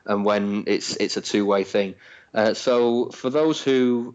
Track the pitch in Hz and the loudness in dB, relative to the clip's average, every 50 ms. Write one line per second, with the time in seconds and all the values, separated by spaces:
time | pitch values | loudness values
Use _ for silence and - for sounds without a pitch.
0 | - - 104 101 101 104 104 104 101 101 101 107 - - 104 - - - - - | -6 -4 -2 0 0 0 0 0 0 -2 -2 -2 -2 -2 -2 -2 -2 -4 -4 -4
1 | 104 - - 104 - - - 104 101 101 98 98 95 - - 104 98 95 95 - | -4 -2 -4 -6 -6 -2 0 0 2 2 2 0 0 0 0 0 0 -2 -4 -12
2 | - - - - - _ - 113 107 110 - - - 131 123 123 120 120 120 120 | -20 -20 -20 -20 -16 _ -2 0 0 0 0 0 0 2 2 4 4 2 2 0
3 | 120 - - - - 127 135 151 156 160 147 - - 139 135 127 127 123 123 120 | -2 -2 -6 -8 -6 -2 0 2 2 2 0 0 0 2 2 4 4 2 2 0
4 | 120 123 - | -2 -4 -2